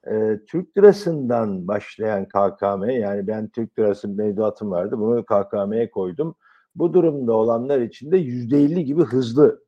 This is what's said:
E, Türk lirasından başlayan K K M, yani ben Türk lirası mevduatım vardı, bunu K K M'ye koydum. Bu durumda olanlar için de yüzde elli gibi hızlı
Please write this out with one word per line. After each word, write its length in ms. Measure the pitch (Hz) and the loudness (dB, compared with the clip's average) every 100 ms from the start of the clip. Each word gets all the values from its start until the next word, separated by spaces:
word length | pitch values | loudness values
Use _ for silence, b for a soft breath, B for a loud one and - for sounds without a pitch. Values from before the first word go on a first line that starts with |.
| - | -4
E, 320 | 110 110 107 _ | -2 0 -2 _
Türk 300 | 165 185 - | -8 -4 8
lirasından 880 | 202 196 175 156 123 120 110 95 87 | 8 8 -2 -4 -2 0 0 -4 -4
başlayan 580 | 104 - - 110 101 95 | -4 -6 -6 -4 -2 -2
K 300 | 98 98 98 | 0 0 0
K 220 | 101 98 | -2 -2
M, 160 | 104 | -2
yani 340 | 131 101 101 98 | -2 -2 -4 -4
ben 200 | 107 110 | -6 -6
Türk 320 | - 110 - | -8 -8 0
lirası 300 | 107 98 104 | 0 0 -6
mevduatım 640 | 101 107 101 107 - 107 | -4 -4 0 -2 -4 -6
vardı, 280 | 87 98 123 | -4 -4 -4
bunu 260 | 107 120 - | -2 -2 0
K 240 | 104 98 | -2 0
K 160 | 104 101 | -4 -2
M'ye 260 | 110 113 | -2 -4
koydum. 440 | 101 92 87 160 - b b b - | -4 -6 -6 -8 -10 b b b -4
Bu 180 | 170 | 0
durumda 400 | 175 165 143 120 | 2 2 0 0
olanlar 460 | 110 113 117 127 139 | 2 2 0 0 -2
için 320 | 113 - 131 | -2 -8 -2
de 60 | 185 | -2
yüzde 400 | 139 123 117 143 | 0 -6 0 2
elli 280 | 143 175 135 | 2 0 -2
gibi 180 | 151 | 0
hızlı 600 | 151 127 120 120 135 - | 0 0 0 4 4 4